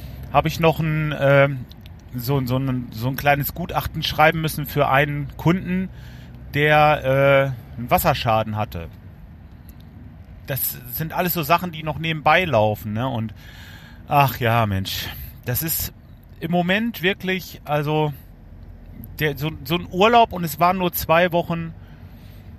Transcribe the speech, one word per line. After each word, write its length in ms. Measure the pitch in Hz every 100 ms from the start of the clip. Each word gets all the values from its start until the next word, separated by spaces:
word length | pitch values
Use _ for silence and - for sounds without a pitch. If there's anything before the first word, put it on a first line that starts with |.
| - - -
hab 140 | 143 156
ich 140 | 160
noch 180 | 165 156
ein, 340 | 160 156 151 139
ähm, 460 | 139 139 143 135 120 - - - -
so, 300 | 123 120 139 123
so 100 | 127
ein, 320 | 135 127 120
so 160 | 107 123
ein 80 | 131
kleines 380 | 143 143 139
Gutachten 480 | - 175 147 - 160
schreiben 380 | - - 156 160
müssen 260 | 156 - 143
für 220 | 143 135
einen 400 | 131 147 147 135 -
Kunden, 520 | 156 185 175 180 190 - - - - - -
der, 1000 | 143 151 151 151 151 131 135 139 139 139 127 - -
äh, 20 |
einen 120 | 120
Wasserschaden 680 | 185 175 135 120 110 110 107
hatte. 320 | 104 85 80 - - - - - - - - - - - - - - - -
Das 320 | 135 - 143 123
sind 200 | - 147
alles 220 | 151 180
so 80 | 175
Sachen, 300 | 143 170 180
die 100 | 156
noch 160 | 156 143
nebenbei 460 | 160 160 147 165 180
laufen, 480 | 117 107 104 107
ne? 120 | 107 131
Und, 280 | 120 110 - - - - - - - -
ach 300 | 143 139 -
ja, 260 | 117 117
Mensch, 420 | 107 95 95 - - - - -
das 180 | - 123
ist 300 | 160 - - - - - - -
im 100 | 160
Moment 520 | 175 175 196 233 -
wirklich, 580 | 175 202 185 185 - -
also, 500 | - 147 147 156 151 135 - - - - - - - - - -
der, 180 | 151 139
so, 140 | 151 151
so 120 | 139 175
ein 120 | -
Urlaub 420 | 180 214 240 233
und 120 | 180
es 160 | 170 143
waren 180 | 175 185
nur 140 | 180
zwei 400 | - - 165 180
Wochen. 420 | 170 170 165 165 - - - - - - - -